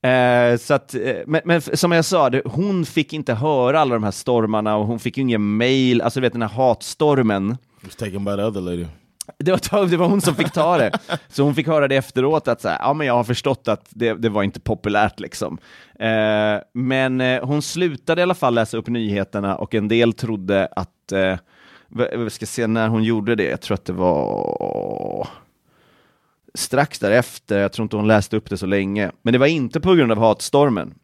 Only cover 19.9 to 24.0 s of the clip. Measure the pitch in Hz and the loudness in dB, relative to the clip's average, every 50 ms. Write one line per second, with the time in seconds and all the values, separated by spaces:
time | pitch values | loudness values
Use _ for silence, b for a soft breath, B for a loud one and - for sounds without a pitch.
19.9 | 113 117 117 113 110 - - 113 110 101 92 92 101 98 95 - - - 90 - | 2 4 4 2 2 -2 -4 -6 -6 -6 -2 0 2 2 2 0 -2 -8 -8 -8
20.9 | _ _ _ - 98 95 95 95 92 87 b b b b b b b b b b | _ _ _ -4 -2 0 0 0 0 -4 b b b b b b b b b b
21.9 | - 110 120 - - 117 117 107 - - 110 - - - 117 110 113 113 110 110 | -4 -2 -2 -2 -2 -4 -4 -6 -6 -8 -12 -8 -4 -2 -2 0 0 2 2 2
22.9 | 113 110 110 113 113 110 101 110 117 104 95 64 60 - - - 104 92 _ - | 2 2 2 2 2 0 0 0 0 0 0 -2 -2 -6 -4 -4 -6 -4 _ -8
23.9 | 92 90 | -4 0